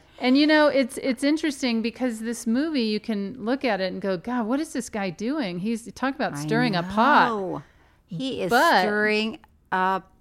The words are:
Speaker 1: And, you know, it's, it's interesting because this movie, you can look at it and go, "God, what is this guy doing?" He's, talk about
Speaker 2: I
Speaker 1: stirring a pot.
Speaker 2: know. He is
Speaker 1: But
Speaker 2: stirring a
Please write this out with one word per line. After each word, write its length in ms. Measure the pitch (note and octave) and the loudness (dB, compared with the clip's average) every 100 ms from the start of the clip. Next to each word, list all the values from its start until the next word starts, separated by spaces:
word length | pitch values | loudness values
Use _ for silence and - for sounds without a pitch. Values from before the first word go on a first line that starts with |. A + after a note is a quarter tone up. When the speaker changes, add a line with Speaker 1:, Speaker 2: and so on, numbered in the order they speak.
| _ - | _ -4
Speaker 1:
And, 180 | B3+ C4+ | 2 4
you 100 | D4+ | 6
know, 200 | D4+ D4 | 6 4
it's, 320 | C#4 A#3+ - | 4 0 -2
it's 240 | C4+ C4 | -4 0
interesting 560 | C#4 D#4 D#4 - B3+ A3+ | 0 0 -2 -2 -2 -2
because 380 | A3+ - B3+ A3 | -2 -4 -4 -4
this 260 | A3 A#3 A3+ | -6 -6 -2
movie, 340 | A#3+ E4 C#4+ | 0 0 0
you 160 | A3 G#3 | 0 -2
can 360 | - G#3 G3 - | -2 -4 -4 -6
look 220 | G#3 C4+ | -4 -2
at 160 | A#3+ F#3+ | 0 -2
it 100 | F#3 | -2
and 100 | F#3 | -4
go, 140 | G3 F3+ | -2 -4
"God, 280 | A#3 B3 G#3+ | -2 -4 -2
what 120 | C#4 | -2
is 120 | D#4 | -4
this 160 | C4+ - | -6 -8
guy 180 | G#3+ G3 | -6 -6
doing?" 500 | D3+ A3 D#4 G3+ F3 | -4 -6 -4 -4 -4
He's, 300 | G#3+ A3+ G3+ | -4 -6 -8
talk 220 | - C4 C4+ | -6 -6 -2
about 180 | F#3+ | -4
Speaker 2:
I 60 | C#3+ | -4
Speaker 1:
stirring 320 | D3+ A3+ B3 F3+ | -2 0 2 0
a 60 | |
pot. 460 | F3+ G3+ B3+ C4 F3 | -2 2 6 6 4
Speaker 2:
know. 340 | G#3+ F#3 C#3+ - _ _ _ - | 2 -4 -8 -10 _ _ _ -12
He 360 | E3+ C4 - | -8 -6 -4
is 80 | F#3 | 2
Speaker 1:
But 300 | A#3+ E4 A3 | 4 6 4
Speaker 2:
stirring 560 | G#3 G#3 G#3+ G#3+ A3 - - _ - | 4 2 2 2 -2 -6 -18 _ -4
a 300 | F#3 F#3 F#3+ - _ | 0 0 0 -6 _